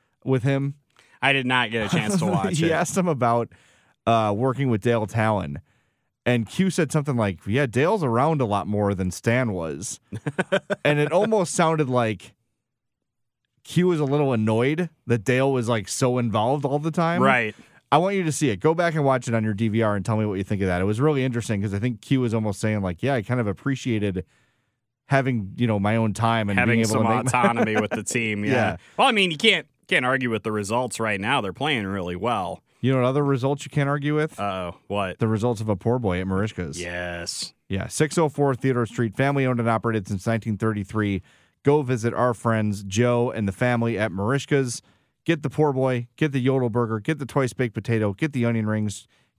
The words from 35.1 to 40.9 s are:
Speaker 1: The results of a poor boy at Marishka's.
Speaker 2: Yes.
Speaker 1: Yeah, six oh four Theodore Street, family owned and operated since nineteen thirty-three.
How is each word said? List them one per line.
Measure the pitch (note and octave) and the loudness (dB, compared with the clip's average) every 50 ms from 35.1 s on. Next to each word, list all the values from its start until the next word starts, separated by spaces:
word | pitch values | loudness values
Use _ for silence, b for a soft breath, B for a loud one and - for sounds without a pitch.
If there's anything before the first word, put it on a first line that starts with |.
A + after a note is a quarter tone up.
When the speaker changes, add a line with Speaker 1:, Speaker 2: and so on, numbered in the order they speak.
| F#2 - | -4 -2
Speaker 1:
The | A#2 A2 | 0 0
results | A2 G#2 A2 B2 A#2 G2+ | 0 0 0 -2 -2 -2
of | A2+ A2 | -2 -2
a | G2+ | -4
poor | F#2+ - A2+ A#2+ B2+ | 0 0 0 0 0
boy | A#2 G2 F2 F2+ | 0 -2 -2 0
at | F#2 | -2
Marishka's. | F#2+ F#2+ F#2+ G#2 A2 - - F2+ D2 D2 F2 | -2 -2 -2 -2 -4 -4 -6 -8 -8 -8 -8
Speaker 2:
Yes. | F2 F2 F2 F2 F2+ F2 F2 E2+ E2+ - - - - - _ _ _ _ | -8 -8 -8 -8 -8 -8 -8 -8 -10 -10 -8 -8 -10 -12 _ _ _ _
Speaker 1:
Yeah, | F#2+ G2 - E2+ | -6 -4 -4 -6
six | - - D#3 D3 - | -2 -2 -2 0 2
oh | F3 E3 D3 | 0 0 0
four | - - C#3+ C#3 C3 | 0 0 0 0 0
Theodore | - - C3+ B2+ B2 A#2 | 0 0 0 2 2 0
Street, | G#2+ - - A#2+ A2 G2 - | -2 -2 -2 -2 -2 0 0
family | C3+ C#3 C#3+ C#3 C3+ | 0 2 2 2 0
owned | B2+ B2+ A#2 | 0 0 0
and | A#2 A#2 | 0 0
operated | A2+ A2 - A#2 A2 A2 F#2+ - | 0 0 0 0 -2 -2 -2 -4
since | G#2 F#2+ - | -8 -4 -2
nineteen | A#2 A2+ A2 - A#2 G#2+ | -2 -2 -2 -2 -4 -4
thirty-three. | F#2+ A2+ A2 G#2+ G#2 G2 - | 0 0 0 0 -2 -6 -4